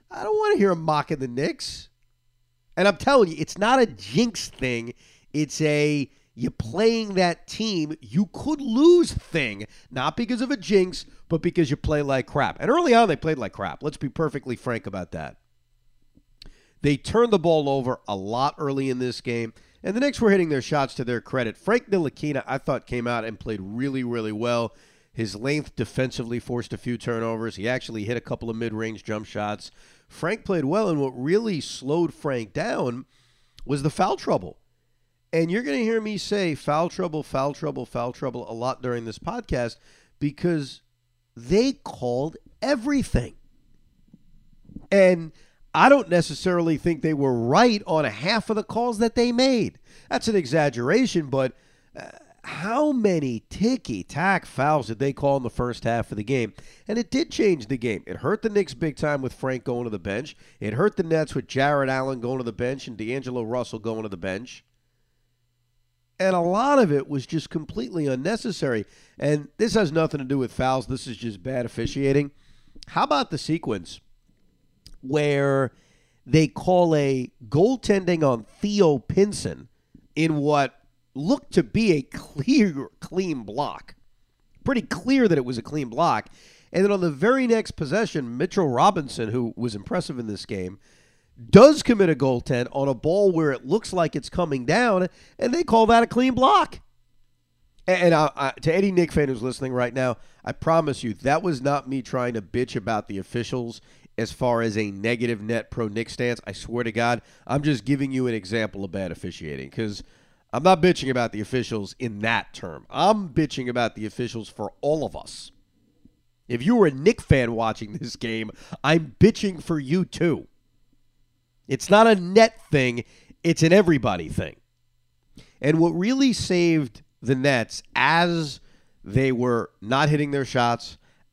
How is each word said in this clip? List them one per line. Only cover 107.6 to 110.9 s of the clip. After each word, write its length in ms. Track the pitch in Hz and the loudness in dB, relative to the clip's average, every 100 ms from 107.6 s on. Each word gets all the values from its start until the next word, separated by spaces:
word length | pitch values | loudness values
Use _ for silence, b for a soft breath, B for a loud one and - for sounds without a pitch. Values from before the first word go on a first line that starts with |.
just 200 | 143 131 | 0 -2
giving 300 | 104 139 139 | 0 -2 -2
you 140 | 131 123 | -2 -2
an 60 | |
example 520 | 110 92 113 107 101 98 | -2 -4 -4 -4 -6 -8
of 80 | |
bad 180 | 98 92 | -6 -6
officiating, 580 | 82 95 - 80 69 67 | -8 -10 -10 -10 -10 -10
'cause 320 | - 110 101 b b b b b | -8 -6 -8 b b b b b
I'm 100 | 117 | 0
not 180 | 170 185 | 4 4
bitching 280 | 180 | 4